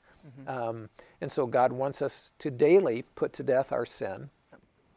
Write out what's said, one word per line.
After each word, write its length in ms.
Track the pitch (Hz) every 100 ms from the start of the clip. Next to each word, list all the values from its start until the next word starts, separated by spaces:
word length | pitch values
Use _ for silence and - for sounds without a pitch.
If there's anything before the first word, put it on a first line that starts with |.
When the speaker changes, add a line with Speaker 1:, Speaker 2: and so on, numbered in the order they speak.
| _ _
Speaker 1:
Mm-hmm. 240 | 147 127 135
Speaker 2:
Um, 420 | 131 117 113 107 - - -
and 120 | 147
so 160 | - 123
God 240 | 127 127
wants 280 | 127 139 -
us 320 | 139 - - -
to 100 | 151
daily 540 | 123 147 190 160 117 - -
put 160 | 156
to 100 | -
death 300 | 131 127 135
our 120 | 123
sin. 460 | 117 - 101 95 139 _ _ - _ _ _